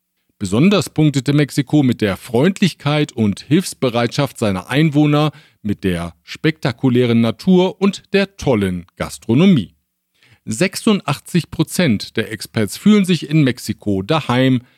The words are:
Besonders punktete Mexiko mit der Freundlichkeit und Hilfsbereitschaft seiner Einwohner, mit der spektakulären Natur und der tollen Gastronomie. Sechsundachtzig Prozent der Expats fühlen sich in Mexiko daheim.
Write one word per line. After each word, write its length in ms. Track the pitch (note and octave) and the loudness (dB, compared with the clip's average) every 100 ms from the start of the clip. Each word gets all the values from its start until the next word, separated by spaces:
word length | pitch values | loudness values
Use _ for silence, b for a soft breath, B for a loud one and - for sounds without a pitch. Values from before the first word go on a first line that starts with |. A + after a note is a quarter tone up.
| _ _ _ - | _ _ _ -10
Besonders 540 | G2 G2+ F3 G3+ - | -4 2 2 2 -2
punktete 420 | - D#3 C3+ B2+ | 0 0 0 0
Mexiko 480 | C#3+ C#3+ - C#3 D3+ | 0 0 -2 0 2
mit 200 | C3+ A2+ | 2 0
der 160 | G#2 F#2 | -2 -4
Freundlichkeit 960 | - A#2 D#3+ - F3+ - C#3+ D3+ D3+ | -4 0 0 2 -2 -2 -4 -2 -2
und 280 | - G#2+ G2 | -2 -2 -2
Hilfsbereitschaft 960 | - D#3+ F#3 - C3 A2+ A#2+ - C#3 - | -2 -2 -2 -4 -2 0 -2 -2 -4 -2
seiner 320 | A2 F#2 - | -4 -2 -2
Einwohner, 640 | B2+ D#3+ C#3+ D3+ D3 D3+ b b b | 0 2 2 2 2 0 b b b
mit 200 | G#2 G2 | -8 -4
der 300 | F#2+ F2 E2+ - | -2 -4 -6 -12
spektakulären 1000 | - - D#3 D#3 C#3+ A#2+ C3+ B2 B2 A#2 | -18 -6 -4 -2 -4 -2 0 2 2 2
Natur 640 | A#2 A2 - F3+ F#3 - | 0 0 2 2 2 0
und 220 | G3+ - - | -2 -2 -4
der 240 | G3 G3 - | -2 -2 -4
tollen 480 | - A#2 G2 F2+ F2 - | -2 0 0 -4 -10 -12
Gastronomie. 760 | D#2+ - - A#2+ F#3+ E3 E2+ _ _ _ _ b b b b | -12 -8 -2 2 4 4 0 _ _ _ _ b b b b
Sechsundachtzig 1040 | G#2+ F#3+ - - G3+ - C3+ - F3+ - | -4 -4 -2 -2 0 -2 -6 -4 -4 -2
Prozent 680 | - D#3+ - E3+ G2+ - - | -4 -4 0 0 0 -4 -8
der 160 | G#2 | -6
Expats 460 | A2 - - G#2 - | -8 -8 -4 -4 0
fühlen 280 | - G#3+ F3+ | 2 4 4
sich 220 | F3+ D3 | -2 0
in 160 | D#3 | 0
Mexiko 600 | C3+ - - G#2 - G2 | 2 0 -6 -8 -4 -4
daheim. 580 | F#2+ D#3 - B2 C3 B2+ A#2+ | -2 -4 0 2 2 0 -4